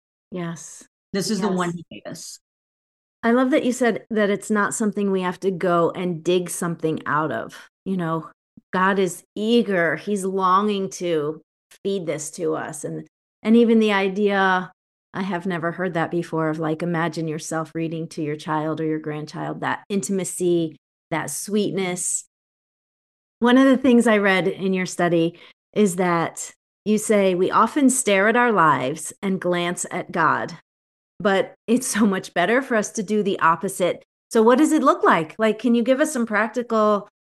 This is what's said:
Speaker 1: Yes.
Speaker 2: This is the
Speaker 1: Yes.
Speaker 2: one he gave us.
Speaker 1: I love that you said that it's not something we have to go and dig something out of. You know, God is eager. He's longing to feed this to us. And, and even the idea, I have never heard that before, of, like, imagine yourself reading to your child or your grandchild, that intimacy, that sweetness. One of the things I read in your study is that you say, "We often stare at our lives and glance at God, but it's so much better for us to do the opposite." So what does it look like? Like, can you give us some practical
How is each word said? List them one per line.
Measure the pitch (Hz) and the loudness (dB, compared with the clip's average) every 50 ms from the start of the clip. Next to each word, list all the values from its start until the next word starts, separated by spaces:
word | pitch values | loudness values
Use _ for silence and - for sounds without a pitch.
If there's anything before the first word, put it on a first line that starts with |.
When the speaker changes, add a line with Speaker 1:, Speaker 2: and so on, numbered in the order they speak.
| _ _ _ _ _ _ | _ _ _ _ _ _
Speaker 1:
Yes. | - 180 175 170 170 151 - - - - - _ _ _ _ _ - | -10 -8 -8 -8 -8 -12 -14 -18 -20 -20 -20 _ _ _ _ _ -6
Speaker 2:
This | 196 180 - | -4 -2 -2
is | 220 190 | -2 -2
the | 190 208 | -2 -2
Speaker 1:
Yes. | 185 180 | 0 0
Speaker 2:
one | 180 170 175 | 0 -2 -4
he | 175 165 _ | -8 -12 _
gave | - - _ - | -20 -18 _ -16
us. | - - - - - - _ _ _ _ _ _ _ _ _ _ _ _ _ _ _ _ | -14 -14 -16 -16 -18 -20 _ _ _ _ _ _ _ _ _ _ _ _ _ _ _ _
Speaker 1:
I | - 226 | 0 2
love | 233 247 262 254 | 2 4 4 4
that | 294 285 - | 2 2 2
you | 247 | 0
said | 233 - 254 233 202 - - _ | 0 2 0 0 0 -2 -6 _
that | 233 214 214 196 | -2 0 2 0
it's | 208 196 - - | 0 -2 -2 -2
not | 214 208 202 - - | 0 0 0 0 -2
something | - 226 208 190 208 202 196 | -2 -2 -2 -2 -2 -2 0
we | 190 190 | 0 0
have | 180 180 175 - | -2 -2 -4 -2
to | - 190 | -4 -4
go | 190 165 175 180 175 170 170 156 | -2 0 0 2 2 4 2 2
and | - - 185 180 175 156 160 | 0 -2 -4 -4 -4 -4 0
dig | 170 180 185 175 170 | 2 2 2 0 -2
something | - - 190 170 165 156 - 160 156 - - | -6 -6 -4 -6 -6 -4 -4 -4 -4 -4 -4
out | - 139 147 160 151 | -2 -2 0 0 -2
of. | 135 113 78 - - - - - _ _ _ | -4 -6 -8 -10 -14 -18 -20 -20 _ _ _
You | 190 190 185 | -6 -4 -4
know, | 170 160 165 160 160 - - _ _ _ _ - _ _ - | -2 -2 -4 -4 -6 -10 -18 _ _ _ _ -20 _ _ -2
God | 185 185 190 202 190 | 0 2 2 2 2
is | 190 180 175 - - _ _ | 0 0 -2 -8 -18 _ _
eager. | - 208 220 240 240 214 196 196 175 170 160 143 | -6 0 2 4 4 4 2 0 0 2 0 0
He's | 151 - 202 208 202 185 | -2 -4 -4 -4 -4 -4
longing | 190 185 196 190 180 185 190 208 214 208 196 190 190 - - | -4 -2 0 0 2 2 2 2 0 -2 -2 -4 -6 -8 -6
to | 180 175 170 160 143 147 160 160 _ _ _ _ _ _ - _ _ | -4 -2 0 0 -2 -2 -6 -8 _ _ _ _ _ _ -20 _ _
feed | 202 196 196 170 156 | -4 -4 -4 -4 -6
this | 151 147 151 - | -6 -6 -8 -12
to | - - 175 156 156 | -10 -6 -4 -2 -2
us. | 143 120 110 156 - - | -4 -6 -8 -10 -10 -10
And, | - 165 156 - - _ _ _ _ _ _ _ | -10 -10 -10 -12 -14 _ _ _ _ _ _ _
and | 214 220 | 4 6
even | 233 240 220 233 226 | 6 6 6 6 4
the | 220 214 208 | 4 4 2
idea, | 196 196 196 185 196 208 196 202 196 190 190 185 185 180 170 _ _ _ _ _ _ _ _ - | 2 0 0 0 0 0 2 2 4 4 4 2 0 -2 -6 _ _ _ _ _ _ _ _ -8
I | - | -8
have | 190 190 202 170 175 | -6 -4 -4 -4 -4
never | 196 175 170 156 170 | -4 -4 -2 -4 -4
heard | 160 180 180 190 160 | -4 -2 -4 -4 -2
that | 165 160 - | -2 -2 -2
before, | - 170 170 - - 160 160 156 | -2 -4 -4 -4 -4 -2 -2 -2
of, | 156 160 | -2 -2
like, | 160 156 160 156 175 | -2 -4 -4 -4 -2
imagine | 170 175 160 165 170 156 170 165 160 | -2 -2 -2 -2 -2 -4 -4 -6 -6
yourself | 151 165 - - 165 160 160 156 _ | -6 -8 -8 -6 -6 -6 -6 -6 _
reading | 165 165 160 165 160 160 165 | -6 -6 -6 -6 -8 -8 -10
to | - - | -8 -6
your | 156 147 147 | -6 -6 -6
child | 147 - 170 156 156 151 160 156 151 | -8 -6 -4 -4 -2 -2 -2 -4 -2
or | 160 | -2
your | 156 156 156 | -2 -2 -4
grandchild, | 156 156 151 151 151 147 - 160 151 147 156 165 | -4 -8 -8 -8 -10 -12 -10 -10 -8 -8 -8 -6
that | 160 131 - - - _ | -4 -4 -4 -4 -6 _
intimacy, | 208 196 185 - 196 190 180 - - - 180 175 175 170 165 156 156 - _ _ _ _ _ _ | -4 -4 -2 -2 -4 -4 -4 -6 -6 -2 0 0 0 0 0 -4 -8 -14 _ _ _ _ _ _
that | 165 156 - - | -6 -6 -6 -6
sweetness. | 147 - - - 202 214 202 - - 190 190 180 180 180 - - - - - _ _ _ _ _ _ _ _ _ _ _ _ _ _ _ _ _ _ _ _ _ _ _ | -10 -10 -8 -2 -2 0 0 0 -2 -4 -4 -4 -4 -4 -6 -6 -6 -6 -8 _ _ _ _ _ _ _ _ _ _ _ _ _ _ _ _ _ _ _ _ _ _ _
One | 226 240 247 262 | 2 4 6 6
of | 269 | 6
the | 269 262 254 | 6 4 4
things | - 277 240 233 233 240 | 4 4 4 6 6 4
I | 214 208 | 2 4
read | 202 202 190 185 170 190 | 4 2 2 2 0 -2
in | 190 - 180 190 190 | -2 -2 -4 -2 -2
your | 185 185 | -2 -2
study | 175 - - 175 175 170 170 165 170 170 - - - _ _ _ _ _ | -4 -2 -2 0 2 2 2 0 0 -2 -8 -20 -20 _ _ _ _ _
is | - 214 196 175 | 2 2 2 2
that | 175 190 180 175 170 165 - - - - - - _ _ _ _ _ _ | 0 0 0 0 0 -2 -4 -6 -10 -14 -14 -16 _ _ _ _ _ _
you | 196 214 208 | -2 0 0
say, | 208 - 220 202 196 190 185 | 2 2 2 4 4 2 2
"We | 175 185 - | 2 0 2
often | - 180 214 226 - 311 285 254 | 2 2 2 2 2 2 4 4
stare | 254 - - - 202 190 196 220 | 4 2 0 2 2 4 4 2
at | 220 | 4
our | 247 240 247 | 2 2 2
lives | 214 190 165 156 143 131 127 131 151 165 - - - _ | 4 4 4 4 4 2 0 -4 -4 -6 -10 -14 -14 _
and | - 196 190 175 | -4 -4 -4 -2
glance | - 180 180 175 175 175 175 175 - - | -2 -2 -2 0 -2 -4 -4 -6 -8 -8
at | - 180 - - | -6 -8 -8 -6
God, | 175 185 160 147 127 120 113 - 170 - _ _ _ _ _ _ _ _ _ _ _ _ | -2 0 2 2 2 0 -2 -6 -10 -16 _ _ _ _ _ _ _ _ _ _ _ _
but | 170 208 196 190 - - - _ _ - | 0 2 2 2 0 -2 -6 _ _ 0
it's | 233 262 254 - | 0 0 0 -2
so | - 208 233 | 0 2 2
much | 208 190 185 190 - - | 2 2 0 -4 -4 -2
better | 180 170 180 233 262 | 0 2 2 2 0
for | 269 - 247 | 0 0 -2
us | 214 208 - | -2 -2 -2
to | - 226 208 | -4 -6 -4
do | 175 214 214 202 | -2 0 0 0
the | 196 190 - | 0 0 2
opposite." | - 160 165 170 - 190 190 - 180 170 - - - _ _ _ _ _ | 4 4 4 2 -2 -6 -4 -2 -2 -2 -2 -4 -8 _ _ _ _ _
So | - 233 220 | 2 4 6
what | 226 254 254 | 6 6 6
does | 311 277 | 6 4
it | 302 302 233 | 4 4 4
look | 277 349 381 415 | 4 2 4 4
like? | 381 226 175 160 151 - - | 4 4 4 2 -4 -4 -2
Like, | 220 220 208 214 | 0 0 0 0
can | - 247 233 | 0 2 2
you | 240 226 | 2 4
give | 226 262 254 | 2 2 2
us | 302 - | 2 -2
some | - 254 233 | 0 -4 -4
practical | 220 214 202 214 233 226 254 233 240 233 220 214 214 208 202 196 - _ _ _ | -2 0 -2 -2 -2 -4 -6 -4 -2 0 2 2 2 2 0 -2 -8 _ _ _